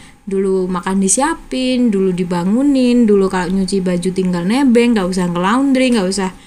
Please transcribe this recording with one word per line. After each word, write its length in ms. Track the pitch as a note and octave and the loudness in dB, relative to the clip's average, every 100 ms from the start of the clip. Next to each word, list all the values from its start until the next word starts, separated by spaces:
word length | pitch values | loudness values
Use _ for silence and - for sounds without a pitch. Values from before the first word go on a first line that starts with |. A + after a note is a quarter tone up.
| - - - | -8 -20 -8
dulu 400 | F#3+ G3 F#3+ F#3 | -4 -2 -2 -2
makan 320 | F3+ F#3+ G3 | -4 -2 -2
disiapin, 960 | F#3+ G#3+ D4 E4 - C4 B3+ B3+ B3 | 0 0 0 -2 -6 -4 -2 0 0
dulu 160 | G3 F#3+ | 2 0
dibangunin, 960 | F3+ F3 F3+ F3 A3+ C#4+ C4 B3 A#3+ A3+ | -2 -2 -2 -2 0 2 2 2 4 4
dulu 240 | G3+ F#3+ | 4 2
kalau 240 | F#3 F3 | 0 -2
nyuci 240 | F#3+ F#3 G3 | -2 -2 -2
baju 320 | F#3 F3 F#3 | -2 -2 -2
tinggal 320 | F#3 F#3 F3 | -2 -2 -2
nebeng, 560 | F3 B3 C#4 A#3 A#3+ A3 | 0 2 4 4 4 2
nggak 80 | F3+ | 0
usah 240 | F#3+ F3+ | -2 -2
nge-laundry, 640 | F3 F#3 B3 C#4 C4 C4 | -2 0 0 0 2 2
nggak 160 | A#3 F#3 | 0 0
usah 240 | F#3+ F#3 F3+ | -2 -6 -8